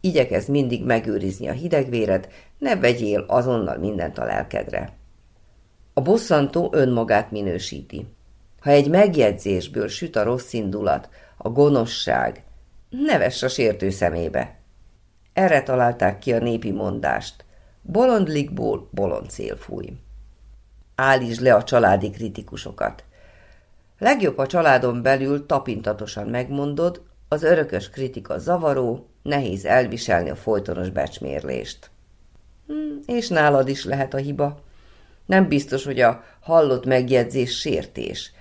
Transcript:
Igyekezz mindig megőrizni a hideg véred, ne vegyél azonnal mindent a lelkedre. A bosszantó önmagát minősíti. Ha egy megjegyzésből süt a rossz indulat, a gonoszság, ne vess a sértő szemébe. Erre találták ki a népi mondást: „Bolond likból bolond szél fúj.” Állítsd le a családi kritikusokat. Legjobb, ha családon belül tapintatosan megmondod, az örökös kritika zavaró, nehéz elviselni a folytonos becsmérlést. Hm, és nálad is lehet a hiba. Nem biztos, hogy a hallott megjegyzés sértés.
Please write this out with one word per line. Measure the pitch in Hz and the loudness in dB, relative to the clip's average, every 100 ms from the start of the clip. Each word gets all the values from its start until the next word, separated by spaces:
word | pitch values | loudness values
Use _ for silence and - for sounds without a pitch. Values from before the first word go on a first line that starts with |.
Igyekezz | 185 156 127 95 - | 2 2 2 0 0
mindig | 143 131 120 123 | 0 0 -2 0
megőrizni | 113 113 104 95 95 - | 0 0 -4 -4 -6 -8
a | |
hideg | 120 170 160 127 | -6 -2 0 0
véred, | 120 104 95 - - - - | -2 0 0 -2 -20 -20 -8
ne | 135 - | -2 2
vegyél | 120 120 110 104 - | 2 2 0 -2 0
azonnal | 123 123 120 92 60 | 0 2 -2 -2 -4
mindent | 92 101 78 - | -4 -4 -6 -6
a | 60 | -4
lelkedre. | 50 - - - - - - - _ _ _ _ _ _ _ - | -4 -4 -6 -6 -6 -8 -14 -20 _ _ _ _ _ _ _ -6
A | - | -2
bosszantó | 135 226 - 156 139 165 175 | 2 2 4 2 2 0 0
önmagát | 156 131 120 113 104 107 | 2 2 2 2 2 2
minősíti. | 107 101 82 - 69 - - - - - - - - | -6 -4 -4 -6 -12 -12 -12 -14 -18 -20 -20 -20 -8
Ha | 143 | 4
egy | 143 143 | 6 6
megjegyzésből | 180 208 160 110 98 101 92 90 110 104 | 6 4 6 2 2 -2 -4 -2 -6 -6
süt | - - 110 | -6 -4 -2
a | |
rossz | 107 123 123 | 0 -2 -4
indulat, | 117 101 101 101 71 - - - - | -4 -4 -2 -2 -2 -4 -20 -20 -10
a | 110 | -4
gonoszság, | 120 147 139 117 - - 62 58 - - - - - - | 2 4 4 0 -4 -2 0 0 -6 -18 -20 -20 -20 -16
ne | 247 302 190 | -4 0 2
vess | 123 - | 2 0
a | 131 | -4
sértő | - 117 104 95 | 0 0 0 -2
szemébe. | 98 87 85 82 64 - - _ _ - _ _ _ _ | 0 -2 -2 -4 -4 -6 -12 _ _ -20 _ _ _ _
Erre | - 190 151 | 0 4 4
találták | 131 127 120 120 92 98 | 2 2 2 2 0 0
ki | - | -2
a | 117 | 0
népi | 117 117 113 | 0 -2 -4
mondást: | 92 98 123 71 - - - - - - _ | -4 -4 -2 -2 -2 -6 -18 -20 -20 -20 _
„Bolond | - 175 254 226 170 | -4 2 4 4 2
likból | 151 143 135 113 107 - | 0 -4 -4 -4 -4 -6
bolond | - 98 58 - | -4 -2 -4 -8
szél | - 55 50 | -10 -10 -10
fúj.” | - - - - - - - - - - _ - - - | -12 -12 -12 -14 -18 -20 -20 -20 -20 -20 _ -20 -14 -2
Állítsd | 135 131 120 117 | 2 2 2 0
le | 123 | 6
a | 107 | 6
családi | - 123 107 98 101 | 6 4 6 4 0
kritikusokat. | 95 113 98 110 - - - 53 - - _ - - - - _ - _ _ | -6 -10 -10 -14 -14 -14 -6 -6 -6 -20 _ -20 -20 -20 -20 _ -20 _ _
Legjobb, | 214 277 180 131 | 2 2 0 -2
ha | 135 | -2
családon | 175 160 131 123 120 | 2 4 4 2 0
belül | 123 135 135 143 143 | 0 2 0 -2 0
tapintatosan | 139 131 107 110 107 104 - 104 | -2 -2 -6 -4 -6 -8 -8 -6
megmondod, | 120 127 139 143 143 175 175 - _ - | -6 -4 -4 -4 -2 -2 -4 -20 _ -6
az | 151 | -2
örökös | 160 170 147 95 - | 2 2 2 -4 -8
kritika | - 131 120 98 - | -8 -8 -8 -8 -8
zavaró, | - 175 160 135 123 127 - _ | -2 0 2 0 0 -4 -10 _
nehéz | 143 147 123 98 95 | -4 -2 -2 -4 2
elviselni | 123 120 113 - 87 87 | 2 2 -4 0 0 0
a | 73 | -6
folytonos | - 104 98 87 92 | -2 -2 -2 -6 -4
becsmérlést. | 95 69 - 69 69 67 64 - - - _ _ _ _ - _ _ - | -4 -4 -6 -8 -6 -6 -8 -8 -16 -20 _ _ _ _ -20 _ _ -10
Hm, | 302 302 294 - 240 | -8 -8 -10 -4 -4
és | 226 | 0
nálad | 170 151 139 135 | 2 4 4 2
is | 139 87 | -2 -4
lehet | 139 135 | -4 -4
a | 139 | -4
hiba. | 139 143 143 147 - - - - - - - | -6 -4 -4 -4 -20 -20 -20 -20 -20 -20 2
Nem | 190 180 | 4 4
biztos, | 143 143 131 143 | 2 0 -4 -4
hogy | 127 | 4
a | 120 110 - _ | 4 4 -10 _
hallott | - 165 147 127 131 | 4 6 6 2 2
megjegyzés | 127 127 127 120 131 120 - | 2 4 2 2 0 -2 -2
sértés. | 156 87 - - - - - - | -2 -4 -4 -10 -10 -10 -12 -18